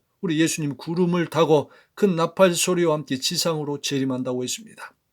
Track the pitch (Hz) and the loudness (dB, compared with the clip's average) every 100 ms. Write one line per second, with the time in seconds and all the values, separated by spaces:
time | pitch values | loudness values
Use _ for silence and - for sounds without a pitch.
0 | _ _ 185 156 160 160 147 135 160 170 | _ _ -2 0 0 0 -4 -6 -4 0
1 | 175 175 160 151 151 151 - _ _ - | 2 0 0 2 4 2 0 _ _ -2
2 | 202 165 165 - 190 170 185 175 170 151 | 0 2 0 4 4 4 0 2 2 0
3 | 151 131 - 175 175 156 143 143 - 139 | -2 -4 -4 -2 -2 -2 -4 -6 -4 -2
4 | 135 127 127 127 123 - 110 - - _ | 0 -2 -4 -4 -4 -8 -12 -20 -20 _
5 | _ | _